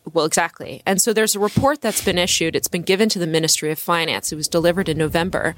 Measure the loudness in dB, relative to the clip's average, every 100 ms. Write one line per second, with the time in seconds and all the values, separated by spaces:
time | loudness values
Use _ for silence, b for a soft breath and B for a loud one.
0 | -4 0 2 2 0 -4 -14 -8 -2 0
1 | 2 2 0 0 0 2 2 0 -2 -2
2 | 0 0 0 0 0 -2 -2 -4 0 2
3 | 2 0 0 0 2 0 -2 -4 0 0
4 | 2 -2 -4 -6 -2 2 2 2 0 0
5 | 0 0 0 -2 -2